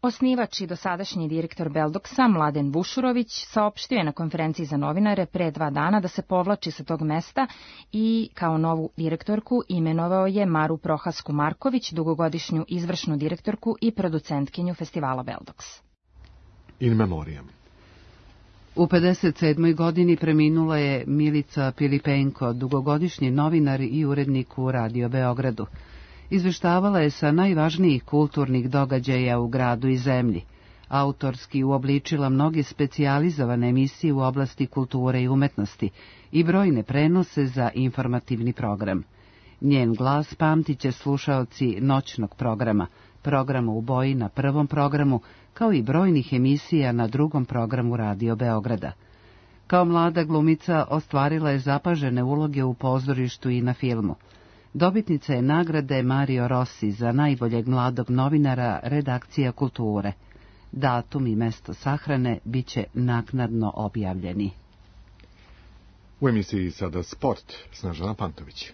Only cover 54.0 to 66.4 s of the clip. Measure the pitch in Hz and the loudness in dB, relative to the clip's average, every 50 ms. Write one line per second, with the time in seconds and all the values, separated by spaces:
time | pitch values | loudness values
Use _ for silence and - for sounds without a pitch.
54 | 107 92 76 - - - - - - - - - - - - 139 170 185 185 220 | -2 -4 -4 -6 -14 -20 -20 -20 -20 -20 -20 -20 -20 -12 -2 0 2 2 2 0
55 | 214 - 170 143 - - 143 123 123 135 151 165 175 165 156 156 143 131 143 131 | 0 0 -2 -2 0 -2 -2 0 2 2 2 2 2 2 0 -2 -2 0 -2 0
56 | 123 127 131 135 139 135 131 123 123 123 127 123 127 123 - - - 107 101 104 | 2 2 2 2 2 0 0 0 0 0 0 0 0 -2 -4 -4 -4 -4 -2 0
57 | 117 117 117 135 147 147 139 123 123 117 117 117 110 123 127 127 123 127 123 123 | -2 0 2 2 2 2 2 0 0 0 0 0 0 0 0 2 2 0 0 -2
58 | 120 - 123 127 131 139 156 151 147 139 127 123 123 120 98 - - 120 143 147 | -2 0 0 2 2 2 2 2 2 2 2 0 0 -2 -2 -2 -4 -2 -2 -2
59 | 147 135 123 123 - - - - 139 127 120 - 139 127 - - 120 110 104 101 | 0 0 -2 -4 -4 -6 -2 -2 0 0 0 -2 -4 -4 -2 -4 -2 -2 0 0
60 | 98 101 101 - - - - - - - - - - - - 135 135 139 123 120 | -2 -4 -6 -8 -16 -20 -20 -20 -20 -20 -20 -20 -20 -12 -8 -2 0 0 0 0
61 | 120 - - 147 135 120 110 107 117 117 107 - - - - - - 135 139 147 | -2 -4 -4 -2 -2 0 0 0 0 -2 -4 -6 -12 -14 -14 -6 -4 -4 -4 -4
62 | - 143 147 131 127 123 113 - - 110 117 131 127 - - 127 98 - - 123 | -2 -4 -2 0 0 -2 -2 -4 -6 -4 -4 -4 -4 -4 -6 -6 -6 -6 -4 -2
63 | 123 123 120 120 113 - 131 131 123 110 113 113 110 104 - - 107 101 - 113 | 0 0 0 -2 -2 -4 -4 -4 -2 -2 -2 -2 -2 -2 -2 -4 -6 -4 -4 -4
64 | 104 92 92 92 90 90 92 104 104 98 95 - - - - - - - - - | -4 -4 -4 -6 -6 -6 -4 -4 -4 -4 -6 -10 -20 -20 -20 -20 -20 -20 -20 -20
65 | - - - - - - - - - - - - - - - - - - - - | -20 -20 -20 -20 -20 -20 -20 -20 -20 -20 -20 -20 -20 -20 -20 -20 -20 -20 -20 -20
66 | - - - - 139 135 117 107 | -20 -20 -8 0 0 2 2 2